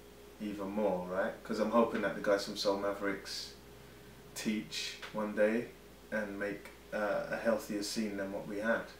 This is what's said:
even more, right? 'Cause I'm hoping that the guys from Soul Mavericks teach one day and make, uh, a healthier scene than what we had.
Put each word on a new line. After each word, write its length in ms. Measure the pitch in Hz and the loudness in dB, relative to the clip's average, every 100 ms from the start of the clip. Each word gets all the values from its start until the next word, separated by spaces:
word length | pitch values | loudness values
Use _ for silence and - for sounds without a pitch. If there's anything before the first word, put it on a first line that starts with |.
| - - - - | -20 -20 -18 -6
even 300 | 104 104 95 | -4 -4 -2
more, 380 | 107 101 90 90 | 2 2 2 0
right? 220 | 92 107 - | 0 0 -2
'Cause 160 | - 107 | -4 0
I'm 120 | 107 | 6
hoping 300 | 117 113 107 | 6 6 4
that 100 | 98 | 0
the 80 | 92 | 0
guys 240 | 104 101 - | 4 4 2
from 120 | 98 | 0
Soul 200 | 104 98 | 2 4
Mavericks 760 | 101 98 101 98 - - - - - - - - - - - - | 2 0 -2 -2 -6 -8 -8 -12 -16 -18 -18 -18 -18 -18 -12 -4
teach 600 | 110 107 - - - - - | 0 0 -2 -4 -6 -6 -6
one 220 | 107 107 104 | -4 0 6
day 340 | 107 113 120 - - - - | 6 6 0 -8 -18 -18 -4
and 280 | 110 104 101 | -2 -2 -2
make, 300 | 101 98 - - - | -2 -4 -8 -16 -6
uh, 320 | 107 104 95 - | 0 2 2 0
a 60 | 110 | 0
healthier 440 | 117 110 - 104 | 4 2 2 -2
scene 360 | 98 117 107 98 | 0 0 0 -2
than 140 | 95 | -4
what 160 | 104 110 | -4 -4
we 100 | 101 | 0
had. 260 | 110 113 - | 2 2 0